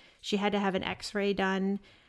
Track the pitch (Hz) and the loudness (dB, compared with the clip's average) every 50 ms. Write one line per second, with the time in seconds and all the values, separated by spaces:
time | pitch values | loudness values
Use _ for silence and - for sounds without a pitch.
0 | - - - _ - - - 196 196 208 202 208 202 196 180 190 - - 185 - | -20 -20 -20 _ -6 -2 0 0 2 2 2 2 2 2 0 0 -2 -4 -6 -6
1 | - - - 208 196 202 202 190 196 190 190 190 190 190 202 196 - - - - | -8 -6 -4 -2 0 0 2 2 2 0 2 2 0 0 -2 -2 -4 -10 -20 -20
2 | - | -20